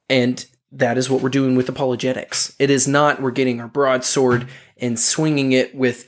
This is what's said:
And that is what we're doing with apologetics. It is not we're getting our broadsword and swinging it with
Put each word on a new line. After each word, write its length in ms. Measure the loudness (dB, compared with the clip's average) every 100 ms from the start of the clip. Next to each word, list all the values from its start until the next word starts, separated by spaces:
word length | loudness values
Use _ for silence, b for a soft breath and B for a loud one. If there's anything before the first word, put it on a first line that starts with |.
| -2
And 340 | 0 0 -2 -10 _ _
that 260 | -2 0 0
is 120 | 0
what 120 | 0
we're 80 | 0
doing 260 | 0 2 0
with 140 | 0
apologetics. 840 | -2 -4 -2 -4 -4 -6 -6 -6 -2
It 100 | 2
is 160 | 2 2
not 340 | 2 2 0
we're 100 | -2
getting 300 | 0 -2 -2
our 60 | -6
broadsword 800 | -2 0 0 0 2 2 2 -2 B B -8
and 220 | -4 -2
swinging 520 | 0 0 0 0 2
it 200 | 2 0 0
with 280 | -2 -2